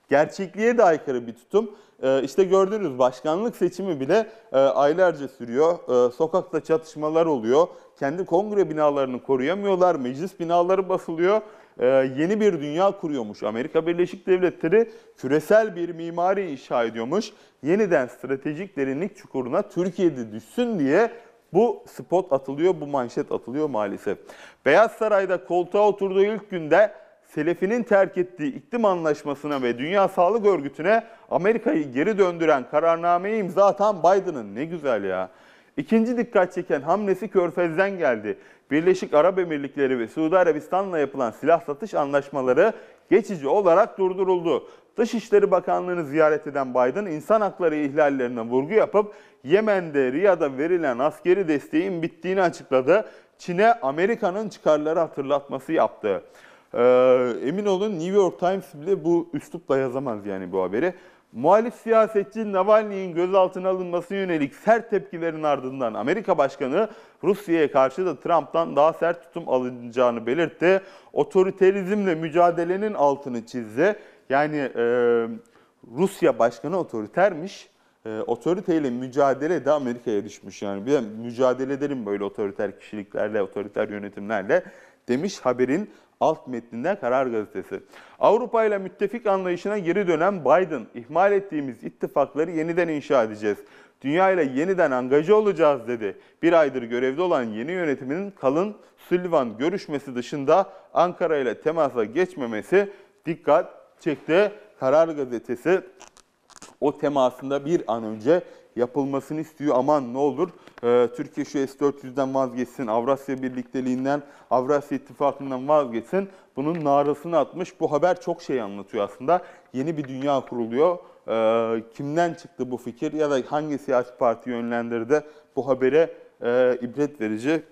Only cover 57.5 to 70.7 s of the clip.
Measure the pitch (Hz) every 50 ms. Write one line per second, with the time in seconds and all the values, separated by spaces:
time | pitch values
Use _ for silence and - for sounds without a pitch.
57.5 | 170 208 208 202 185 180 208 220 196 156 165 185 196 208 190 170 - - 180 175
58.5 | 196 185 - - - 143 151 190 196 165 151 170 170 170 - - - - - -
59.5 | - 170 - - 135 135 135 127 123 135 139 127 110 104 98 101 95 95 92 87
60.5 | 92 95 92 90 98 120 160 185 175 - - - _ _ _ _ - 113 131 165
61.5 | 196 220 233 247 - - - 226 226 220 214 214 220 202 196 - - 220 220 208
62.5 | 196 185 190 214 214 220 214 208 202 190 190 180 160 165 180 185 196 190 185 180
63.5 | 185 185 180 185 190 185 185 175 170 175 170 - 196 196 190 180 170 156 143 139
64.5 | - - - 208 233 226 226 - 208 185 - - 180 165 165 165 156 156 156 151
65.5 | 143 131 131 131 135 135 127 113 104 101 107 139 180 226 185 196 175 151 139 131
66.5 | - - 139 127 143 190 220 214 - - - - _ - - 175 208 - - 170
67.5 | 165 165 147 131 - 135 135 131 - 185 185 180 143 - - 156 170 156 139 -
68.5 | - 165 165 165 147 139 151 160 160 - 165 170 170 170 - - - 170 160 -
69.5 | 127 127 127 127 127 120 120 120 113 127 123 120 117 113 107 117 135 170 165 147
70.5 | - - 156 180